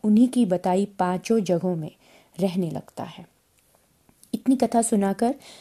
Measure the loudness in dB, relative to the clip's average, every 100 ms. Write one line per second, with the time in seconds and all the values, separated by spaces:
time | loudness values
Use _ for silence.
0 | 2 4 4 4 0 0 0 0 -2 -2
1 | -2 -2 0 0 2 0 0 -4 -8 _
2 | _ _ _ -4 -2 -2 -4 -6 -12 -14
3 | -14 -16 -20 _ _ _ _ _ _ _
4 | _ _ -12 -4 0 2 2 0 0 0
5 | 0 0 -2 -4 -12 -20